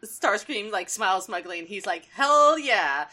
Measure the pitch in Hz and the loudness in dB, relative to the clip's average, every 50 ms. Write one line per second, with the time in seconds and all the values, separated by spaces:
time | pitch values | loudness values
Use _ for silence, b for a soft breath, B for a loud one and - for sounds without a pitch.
0 | - 220 - - - 302 202 214 - - 302 226 202 214 208 190 180 - - - | -16 -16 -14 -2 0 0 0 0 -4 -6 -8 -8 -6 -4 -6 -6 -6 -6 -6 -4
1 | 220 190 190 190 185 - 208 180 180 180 180 170 165 165 208 196 190 202 175 170 | 0 0 0 0 -2 -4 -8 -8 -8 -8 -10 -12 -10 -10 -12 -10 -6 -6 -6 -6
2 | - _ - - 277 285 294 294 294 294 311 320 294 277 240 202 170 147 139 143 | -8 _ -4 -2 2 4 6 6 6 6 6 4 2 2 2 2 2 2 0 -2
3 | 151 B | -4 B